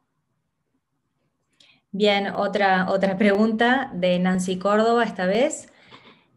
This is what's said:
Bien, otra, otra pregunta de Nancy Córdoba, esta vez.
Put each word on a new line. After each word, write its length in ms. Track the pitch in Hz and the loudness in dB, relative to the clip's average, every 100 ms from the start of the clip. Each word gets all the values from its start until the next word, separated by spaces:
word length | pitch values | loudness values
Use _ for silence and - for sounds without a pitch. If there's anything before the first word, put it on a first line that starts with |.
| _ _ _ _ _ _ _ _ _ _ _ _ _ _ _ _ _ _ _ | _ _ _ _ _ _ _ _ _ _ _ _ _ _ _ _ _ _ _
Bien, 360 | 196 208 202 202 | 0 2 2 -2
otra, 640 | 180 202 196 196 185 185 | -4 -4 0 2 2 0
otra 280 | 196 196 190 | 0 -2 2
pregunta 720 | 208 202 226 220 240 269 - | 2 2 0 2 0 0 -2
de 240 | 175 180 180 | -4 -2 0
Nancy 380 | 185 185 185 185 | 0 0 -2 -4
Córdoba, 460 | 196 208 226 233 | 0 2 2 2
esta 220 | 220 - 185 | 0 -2 -2
vez. 420 | 208 302 - - _ - - - _ _ | 0 0 -4 -16 _ -20 -20 -20 _ _